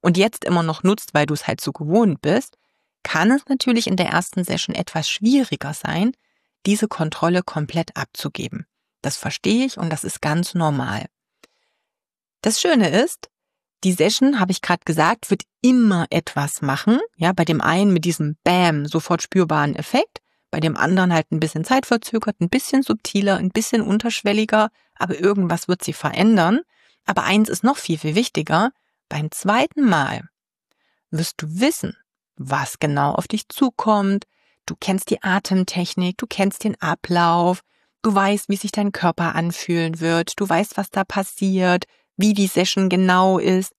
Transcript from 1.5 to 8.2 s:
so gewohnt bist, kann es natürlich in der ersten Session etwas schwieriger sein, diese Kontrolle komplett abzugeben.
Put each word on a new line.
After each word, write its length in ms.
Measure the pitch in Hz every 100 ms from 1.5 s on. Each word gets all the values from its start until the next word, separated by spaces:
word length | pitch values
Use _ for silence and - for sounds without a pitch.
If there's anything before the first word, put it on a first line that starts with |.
| -
so 120 | -
gewohnt 500 | - 151 190 226 139
bist, 340 | 147 202 - _ _ _ _ _
kann 280 | - 156 190
es 120 | 269 -
natürlich 380 | 269 - 233 220
in 100 | 185
der 120 | 175
ersten 360 | 165 175 -
Session 300 | 175 185 -
etwas 360 | - - 165 147
schwieriger 640 | - 214 277 254 - 139
sein, 380 | 151 - 160 214 262 _ _ _ _
diese 240 | - 208 208
Kontrolle 540 | - 156 - 165 180
komplett 540 | 180 - 151 170 165 -
abzugeben. 720 | 127 -